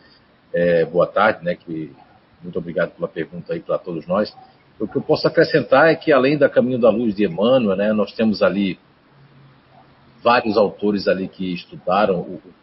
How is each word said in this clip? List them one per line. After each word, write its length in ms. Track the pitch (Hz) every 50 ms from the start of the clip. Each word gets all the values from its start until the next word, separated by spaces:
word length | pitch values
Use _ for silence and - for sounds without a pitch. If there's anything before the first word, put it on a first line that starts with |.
| _ _ _ _ _ _ _ _ _ _ -
é, 320 | 87 87 87 85 82 80
boa 220 | 80 82 87 80
tarde, 360 | - - 95 104 110 - - 82
né, 120 | 87 87
que, 360 | - _ 87 80 80 78 69 67 - - _ _ _ _ _ _ _
muito 180 | 85 87 - -
obrigado 320 | 82 87 80 90 85 85
pela 160 | - - 85
pergunta 460 | - - 85 76 - 87 87 - - 82
aí 80 | 85
pra 160 | - - 78
todos 280 | - - 90 85 80 -
nós. 300 | - - 101 - - - - - - _ _ _ _ _ -
O 80 | 110
que 100 | - -
eu 40 | 139
posso 260 | - - 151 - -
acrescentar 600 | 156 - 170 147 - - 147 120 - 131 135 160 165
é 60 | 156
que, 160 | 160 - 160
além 260 | 143 127 127 139 156
da 120 | 143 139 127
Caminho 300 | - 135 117 127 131 120
da 100 | 120 113
Luz 260 | 101 113 123 110 98
de 100 | 101 104
Emmanuel, 520 | 92 82 90 104 120 131 135 117 101 92
né, 160 | 90 101 107 110
nós 180 | 107 98 -
temos 320 | - - 113 110 98 - 101
ali 340 | 92 92 101 101 92 87 - _ _ _ _ _ _ _ _ _ _ _ - - - _ _ _ _ _ - _ _ _ _ _ _ _ _
vários 360 | - 117 123 123 - 113 101
autores 500 | 110 104 92 - - 101 104 104 98 87
ali 200 | 101 92 92 95
que 260 | 90 - - 95 92 90
estudaram 640 | 87 - - 87 78 - 90 92 101 107 98 92 85
o, 160 | - - 87
o 180 | 76 - 87 - _